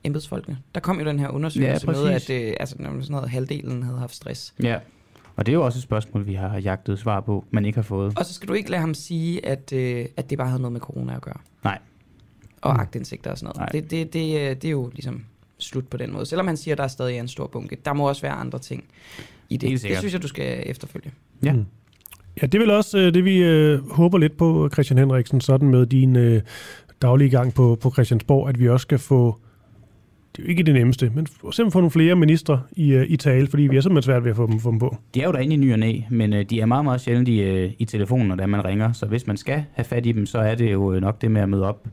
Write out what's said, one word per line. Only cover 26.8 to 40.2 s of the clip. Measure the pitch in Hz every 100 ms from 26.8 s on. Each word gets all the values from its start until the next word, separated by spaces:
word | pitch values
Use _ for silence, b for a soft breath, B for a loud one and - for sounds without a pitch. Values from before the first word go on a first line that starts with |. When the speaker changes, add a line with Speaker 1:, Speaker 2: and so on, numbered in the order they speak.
| B _
Speaker 3:
daglige | 127 131 139
gang | 123 127
på, | 123 123 117
på | 131
Christiansborg, | 131 120 113 - 139 135
at | 123
vi | 123
også | 127
skal | - 139
få | - 131 120 110 b b b b b _ _ _ _ -
det |
er | -
jo |
ikke | 175
det | 160
nemmeste, | 135 120 127 123
men | 127 160
f-, | _
simpelthen | - - 226
få | 175
nogle | 170
flere | 160 160 180
ministre | 156 160 - 139 -
i, | - 147
øh, | 135 -
i | 151
tale, | 147 127 135
fordi | 143
vi | 143 135
er |
simpelthen | 156 165 127
svært | 127
ved | 120
at | 110
få | 113
dem, | 110
få | 117
dem | 113
på. | 127 - _
Speaker 2:
De | 127
er | 160
jo |
derinde | 147 135
i | 151
ny | 135
og | 110
næ, | 110 107 110
men, | 120 107
øh, | 104 101
de | 113
er | 113
meget, | 127
meget | 147 127
sjældent | 123 120 123
i, | 110
øh, | 98 95 92 104
i |
telefonen, | 113 110 98 127 107
når |
det | 92
er, | 98
man | 104
ringer. | 92 101 110
Så | 117 104
hvis | 117 123
man | 104
skal | - 143 147
have | -
fat | 113 123 117
i |
dem, | 113